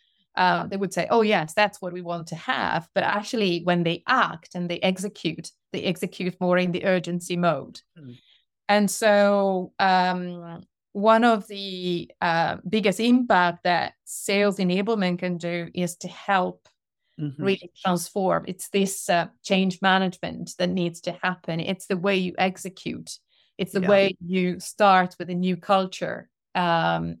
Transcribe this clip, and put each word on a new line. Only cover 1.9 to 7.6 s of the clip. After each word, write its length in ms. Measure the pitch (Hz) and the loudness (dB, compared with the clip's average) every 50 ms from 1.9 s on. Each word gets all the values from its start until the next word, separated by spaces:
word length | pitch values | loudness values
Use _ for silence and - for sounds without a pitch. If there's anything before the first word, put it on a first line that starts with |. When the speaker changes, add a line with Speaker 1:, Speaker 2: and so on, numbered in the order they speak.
| 175 | -10
Speaker 1:
we 80 | 180 | -8
want 260 | 180 170 175 170 165 170 | -8 -8 -8 -8 -8 -10
to 80 | 170 | -12
have." 540 | 165 - - - - 107 - - 165 165 - - | -10 -6 -4 -2 -2 0 0 0 -2 -4 -4 -2
But 120 | 196 - | -2 0
actually, 560 | - - 208 208 - - 226 208 190 170 170 170 | 0 0 -2 -4 -4 -2 0 0 2 0 0 0
when 200 | 175 175 175 170 | 0 0 2 2
they 200 | 165 170 - - - | 0 -2 -2 -2 0
act 480 | 254 262 208 - 160 160 - - - | 0 2 0 0 -2 -8 -16 -12 -8
and 140 | 180 180 170 | -6 -6 -6
they 100 | 175 170 | -4 -2
execute, 720 | - 190 190 190 190 208 - - - 170 160 - 165 - - _ _ _ | 0 0 0 0 -4 -8 -8 -6 -6 -6 -6 -6 -10 -16 -18 _ _ _
they 120 | - 185 - | -8 -6 -4
execute 520 | - 175 - - 175 - - 185 180 175 - | -4 -4 -2 -4 -8 -6 -6 -6 -6 -4 -2
more 160 | 190 180 180 180 | 0 2 2 2
in 160 | 180 180 170 | 2 0 -2
the 120 | 180 - | -2 0
urgency 520 | 196 185 180 165 170 175 175 175 - 180 175 | 0 0 0 0 -2 -6 -6 -4 -4 -2 0
mode. 420 | 175 170 156 139 | 2 2 0 0